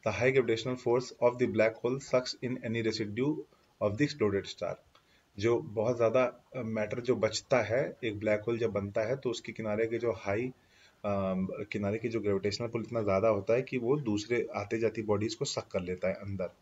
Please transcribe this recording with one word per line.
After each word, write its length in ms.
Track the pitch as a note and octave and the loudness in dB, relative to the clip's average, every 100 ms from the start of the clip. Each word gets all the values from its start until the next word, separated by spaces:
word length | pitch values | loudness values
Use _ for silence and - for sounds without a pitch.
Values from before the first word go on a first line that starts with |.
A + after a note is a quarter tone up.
| A2+ | -2
The 140 | G#2 | 2
high 160 | B2 C3+ | 4 4
gravitational 500 | A#2 A2 B2+ B2+ B2 | 4 0 0 -2 2
force 240 | B2 B2+ - | 2 0 2
of 180 | A#2+ B2 | 2 4
the 100 | A#2+ | 0
black 180 | G#2 A2 A2+ A#2+ | 4 2 2 -2
hole 280 | C3+ - | -2 0
sucks 360 | B2+ B2 - A#2+ | 0 0 -6 -6
in 160 | B2+ A#2 | -6 -4
any 200 | A2+ A2+ | -2 0
residue 460 | G#2+ G#2 G#2 C#3 D#3 - _ _ _ | -2 -4 -2 -2 -2 -8 _ _ _
of 140 | G#2+ G#2 | -2 2
the 120 | D3 | 0
exploded 380 | - G#2+ G2 F#2 | 2 2 2 -4
star। 280 | - F2 F2+ _ _ _ _ _ - | -6 -6 -6 _ _ _ _ _ -2
जो 200 | G#2+ A#2+ | 2 2
बहुत 380 | A2 G#2 A2 A#2 | 0 -2 0 2
ज्यादा, 280 | A2+ B2 | 4 4
अ, 340 | B2 - _ B2+ | 2 -2 _ -8
मैटर 420 | A2+ A2 G#2+ B2 | -4 -2 -2 -4
जो 160 | A#2+ A2+ | 0 2
बचता 460 | G#2+ - - B2+ | 2 0 2 2
है, 340 | G#2 A#2 E3 - | 4 0 0 -4
एक 140 | A#2 G#2 | -6 -2
ब्लैक 240 | G#2+ G#2+ G#2+ | 0 0 0
होल 120 | A#2 | -2
जब 140 | A2+ | 0
बनता 280 | G2+ G2+ G#2+ | -2 -2 -2
है, 160 | A2 C3+ | -2 -2
तो 140 | B2+ | -2
उसके 220 | A2+ - | -4 -8
किनारे 340 | A2 A2 G#2 A2+ | -8 -4 0 0
के 120 | A#2 | 0
जो 140 | A#2 | -2
हाई 400 | G#2+ G2+ G2+ B2+ - _ _ - _ | -2 -2 -2 -2 -8 _ _ -20 _
अम, 440 | G#2 G2+ F#2+ F#2 F#2+ - G#2+ | -2 0 0 0 -2 -4 -6
किनारे 260 | G#2+ G2+ A2 | -2 -2 0
की 100 | A#2+ | -2
जो 120 | A2+ | -2
ग्रेविटेशनल 480 | G2+ G2 G2+ G2+ A#2 | 0 0 0 -2 -4
पुल 140 | A2+ | -4
इतना 200 | A2 A#2 | -4 -2
ज्यादा 260 | G2+ F#2+ A2 | 2 4 4
होता 260 | G#2 G2 | 2 2
है 80 | A#2 | 0
कि 160 | C3+ C3 | 2 -2
वो 180 | A2+ D3+ | 0 0
दूसरे 500 | A#2+ G#2 - A#2+ - G2+ | 2 -2 0 -2 0 -4
आते 220 | G2+ A#2 | -4 0
जाती 240 | A2 A2 | 0 -2
बॉडीज 320 | G#2+ G2+ A2 | 0 0 0
को 100 | - | -4
सक 240 | C#3 - - | -4 -4 -4
कर 120 | G2 | -4
लेता 280 | F2 F2+ F#2 | -4 -2 -2
है 60 | |
अंदर। 360 | G2 G2+ G2 F2 _ | -2 -6 -6 -6 _